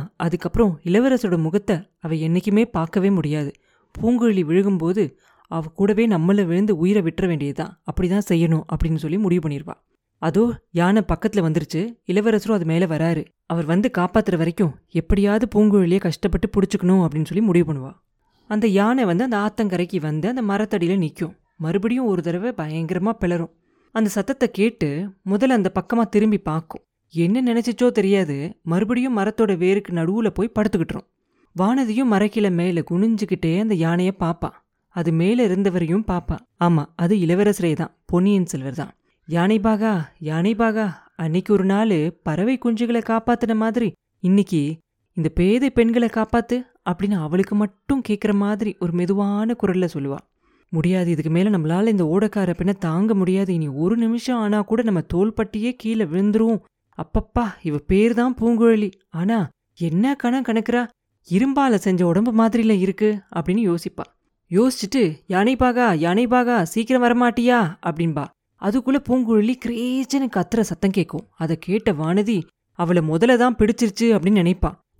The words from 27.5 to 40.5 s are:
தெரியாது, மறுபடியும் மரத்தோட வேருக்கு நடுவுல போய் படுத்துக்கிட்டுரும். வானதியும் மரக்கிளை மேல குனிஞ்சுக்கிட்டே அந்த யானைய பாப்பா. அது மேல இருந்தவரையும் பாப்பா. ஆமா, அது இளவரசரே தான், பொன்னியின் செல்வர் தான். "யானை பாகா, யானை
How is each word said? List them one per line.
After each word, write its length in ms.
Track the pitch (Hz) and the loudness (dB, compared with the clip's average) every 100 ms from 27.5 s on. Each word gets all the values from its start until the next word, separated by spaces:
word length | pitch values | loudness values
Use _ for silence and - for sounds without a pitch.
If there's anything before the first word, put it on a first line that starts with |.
| 233 240 220 247 | 0 -2 0 2
தெரியாது, 460 | 240 190 196 170 139 147 - | 2 2 2 0 -4 -8 -10
மறுபடியும் 540 | 165 170 208 247 262 226 | -4 -2 0 0 -2 -2
மரத்தோட 360 | 196 220 220 180 | -2 0 0 2
வேருக்கு 360 | 180 196 196 | 0 0 -2
நடுவுல 380 | 175 165 208 220 | -4 -2 -2 -2
போய் 240 | - 226 | -2 -4
படுத்துக்கிட்டுரும். 540 | - 208 175 160 - - _ _ _ _ 170 | -2 -2 0 -4 -8 -14 _ _ _ _ -4
வானதியும் 560 | 190 262 240 220 262 | 0 0 0 0 2
மரக்கிளை 380 | 196 208 226 208 | 2 2 0 0
மேல 300 | 170 175 170 | 0 0 -2
குனிஞ்சுக்கிட்டே 720 | - 175 220 220 202 185 165 170 | -2 0 0 0 -2 -2 -2 0
அந்த 160 | 220 | 0
யானைய 380 | 196 165 170 185 190 | 0 0 0 0 -2
பாப்பா. 340 | 170 165 151 - _ _ _ | -4 -4 -8 -12 _ _ _
அது 160 | - 170 | -6 -2
மேல 320 | 160 180 240 | 0 2 2
இருந்தவரையும் 640 | 226 180 196 180 165 185 220 | 2 2 0 0 0 0 -2
பாப்பா. 300 | 180 - 160 - _ | -4 -4 -8 -10 _
ஆமா, 240 | 175 165 - - | 2 2 0 -2
அது 180 | 170 208 | 0 2
இளவரசரே 560 | 165 180 208 202 165 | 2 2 2 2 -2
தான், 200 | 151 160 - | -2 -6 -10
பொன்னியின் 420 | - 175 190 202 175 | -4 0 2 2 0
செல்வர் 320 | 170 139 127 | -4 -8 -8
தான். 140 | 143 - _ _ - | -12 -14 _ _ -6
"யானை 280 | 170 180 220 | 0 2 2
பாகா, 340 | 214 214 220 196 151 _ | 2 0 0 -2 -4 _
யானை 340 | 151 156 185 | -6 -2 -2